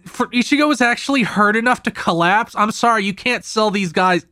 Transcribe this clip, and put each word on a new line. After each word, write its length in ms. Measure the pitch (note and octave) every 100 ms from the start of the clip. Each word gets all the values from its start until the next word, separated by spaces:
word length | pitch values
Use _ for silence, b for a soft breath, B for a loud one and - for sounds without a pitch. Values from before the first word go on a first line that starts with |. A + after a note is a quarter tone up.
| -
for 200 | - B3
Ichigo 400 | A#3+ A3+ C#4+ D4+
was 140 | C#4
actually 420 | A#3+ A#3+ - C#4
hurt 320 | G3 F#3+ G#3 A3
enough 260 | A#3+ B3
to 60 | -
collapse. 600 | - - E3+ E3+ G#3 A#3 -
I'm 140 | G#3+
sorry, 360 | - A#3 A3 G3+
you 80 | G3
can't 280 | B3 A#3
sell 280 | - A3 G#3+
these 200 | G3+ F#3
guys, 320 | F#3 F#3 F3 -